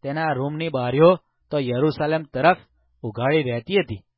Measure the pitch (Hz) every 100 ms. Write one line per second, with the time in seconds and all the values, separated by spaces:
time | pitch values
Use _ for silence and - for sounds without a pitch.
0 | 135 147 160 135 139 151 165 139 123 131
1 | 160 185 _ _ _ 151 131 123 156 -
2 | 151 160 151 127 151 185 - _ _ _
3 | 123 107 127 156 131 117 117 196 180 104
4 | _